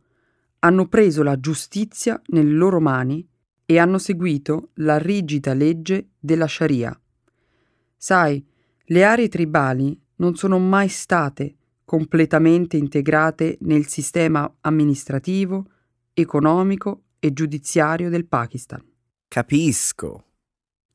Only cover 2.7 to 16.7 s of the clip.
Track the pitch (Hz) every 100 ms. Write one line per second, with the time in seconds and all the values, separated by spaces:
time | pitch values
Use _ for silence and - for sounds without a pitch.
2.7 | 180 151 131 127 151 - _ _ _ -
3.7 | 165 175 190 190 175 180 143 143 156 -
4.7 | - 156 151 165 202 160 147 139 131 151
5.7 | 165 160 190 - _ 147 165 156 - 156
6.7 | 131 117 - _ _ _ _ _ _ _
7.7 | _ _ _ - 185 160 143 - _ _
8.7 | _ - 170 202 233 226 180 160 151 135
9.7 | 127 139 160 _ - 175 170 196 185 185
10.7 | 196 196 - - 180 143 143 143 - _
11.7 | _ - 165 156 165 160 156 160 170 170
12.7 | 160 143 147 143 156 160 160 165 - 165
13.7 | 151 147 - 143 175 160 151 151 _ 147
14.7 | 156 147 139 - 139 180 190 190 190 196
15.7 | _ _ _ _ - 160 147 156 175 190